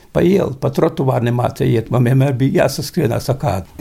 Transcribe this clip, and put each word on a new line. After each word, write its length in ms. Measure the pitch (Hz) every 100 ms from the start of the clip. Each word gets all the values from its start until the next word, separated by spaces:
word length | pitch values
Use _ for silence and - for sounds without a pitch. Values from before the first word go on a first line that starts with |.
| -
pa 160 | 156
ielu, 300 | 175 190 - 131
pa 140 | 131
trotuāru 540 | 131 160 160 135 123 120
nemācēju 480 | 120 117 - 131 117
iet. 140 | 113
Man 140 | 117 120
vienmēr 240 | 135 139
bija 300 | 123 117 185
jāsaskrienās 640 | 131 147 131 - 113 110 -
ar 80 | 135
kādu. 360 | 147 92 90 -